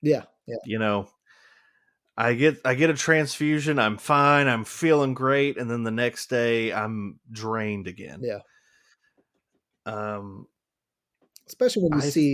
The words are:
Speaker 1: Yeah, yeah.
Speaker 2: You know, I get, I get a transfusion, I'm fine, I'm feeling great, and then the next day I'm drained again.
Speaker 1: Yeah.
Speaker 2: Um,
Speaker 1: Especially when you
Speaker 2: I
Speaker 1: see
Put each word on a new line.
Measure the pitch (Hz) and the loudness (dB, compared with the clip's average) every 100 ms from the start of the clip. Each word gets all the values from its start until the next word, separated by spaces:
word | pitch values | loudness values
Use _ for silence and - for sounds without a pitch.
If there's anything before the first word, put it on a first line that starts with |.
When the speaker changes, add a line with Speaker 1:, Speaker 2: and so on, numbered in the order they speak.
Speaker 1:
Yeah, | 151 131 - _ - | 0 0 -2 _ -14
yeah. | 117 | -12
Speaker 2:
You | - 110 | -6 -2
know, | 110 101 95 _ _ _ _ _ _ _ _ _ _ - | 0 -2 -4 _ _ _ _ _ _ _ _ _ _ -2
I | 117 120 | 0 4
get, | 151 143 | 2 2
I | 131 127 | 0 2
get | 165 | 2
a | |
transfusion, | 147 - 156 139 - 151 151 147 143 | 2 2 2 0 -2 0 0 0 2
I'm | 110 107 | 0 0
fine, | - 143 143 147 139 | 0 4 6 4 4
I'm | 117 | 0
feeling | 107 - 165 151 135 131 | -4 -2 2 4 2 0
great, | 131 139 143 120 | 0 2 2 -2
and | 120 | -4
then | 120 | -4
the | 113 | -2
next | 113 120 - - | 0 -2 -4 -4
day | 123 120 117 113 | 0 2 0 0
I'm | 107 107 110 101 - - | -2 -4 -6 -8 -12 -18
drained | 110 110 113 107 101 90 | -10 -6 -4 -4 -6 -8
again. | 90 - 78 | -12 -16 -10
Speaker 1:
Yeah. | 123 101 - _ _ _ _ _ _ _ _ _ _ _ _ _ 101 | -8 -8 -12 _ _ _ _ _ _ _ _ _ _ _ _ _ -12
Speaker 2:
Um, | 107 107 104 101 98 - _ _ _ _ _ _ _ _ _ - | -8 -8 -8 -12 -16 -20 _ _ _ _ _ _ _ _ _ -20
Speaker 1:
Especially | - 247 220 | -2 0 2
when | 175 147 | 0 2
you | 139 | 0
Speaker 2:
I | |
Speaker 1:
see | 151 147 | 2 2